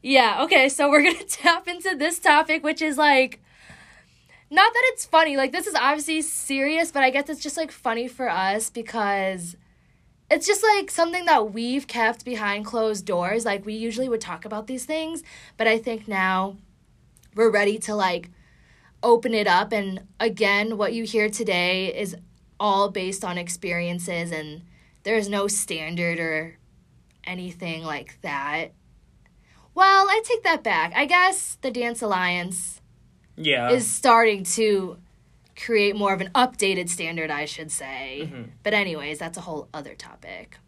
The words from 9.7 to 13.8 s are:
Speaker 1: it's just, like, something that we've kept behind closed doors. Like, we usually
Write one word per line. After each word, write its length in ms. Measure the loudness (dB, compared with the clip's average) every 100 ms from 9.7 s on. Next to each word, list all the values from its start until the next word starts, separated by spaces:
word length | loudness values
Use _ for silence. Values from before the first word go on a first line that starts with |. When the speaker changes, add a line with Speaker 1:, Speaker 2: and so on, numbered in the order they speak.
| _ _ _ _ _ _
Speaker 1:
it's 160 | 0 2
just, 160 | 2
like, 280 | 4 4 0
something 340 | 0 0 0
that 280 | 4 4 2
we've 340 | -4 -4 -4 -4
kept 380 | 0 0 0
behind 400 | -8 -4 -4 -4
closed 420 | -4 -2 0 -2 -2
doors. 380 | -2 0 -2
Like, 200 | -2 -4 -6
we 80 |
usually 340 | -8